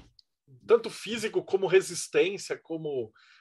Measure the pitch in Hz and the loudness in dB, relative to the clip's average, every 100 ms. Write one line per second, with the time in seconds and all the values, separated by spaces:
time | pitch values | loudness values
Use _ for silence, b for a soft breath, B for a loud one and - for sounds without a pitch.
0 | - _ _ _ _ 131 - 233 226 - | -20 _ _ _ _ -10 2 2 2 -10
1 | 185 226 208 180 - 196 190 190 185 175 | -8 -6 -2 -4 -2 -2 4 4 4 -8
2 | - 156 170 196 - 139 - 165 156 135 | -2 2 2 0 -8 -10 -8 -8 -6 -6
3 | 110 _ b b | -6 _ b b